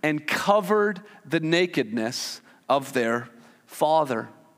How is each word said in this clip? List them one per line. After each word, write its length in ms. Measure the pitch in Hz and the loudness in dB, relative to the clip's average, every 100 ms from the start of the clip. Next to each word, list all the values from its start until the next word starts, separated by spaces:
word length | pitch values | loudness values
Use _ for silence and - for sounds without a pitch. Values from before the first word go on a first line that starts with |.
and 260 | 156 151 - | 0 -2 -4
covered 720 | - - 208 180 214 208 190 - - 143 | -2 2 2 4 2 2 -2 -14 -20 -4
the 140 | 165 | -2
nakedness 1000 | 160 170 180 160 113 113 110 127 - - - - - | 2 2 2 0 -2 -2 -4 -4 -10 -12 -20 -20 -2
of 240 | 139 135 | -2 0
their 380 | 131 113 120 120 - - _ _ | -2 0 -2 -4 -18 -20 _ _
father. 600 | - 156 160 147 113 117 - - | -2 2 2 2 -2 -4 -16 -20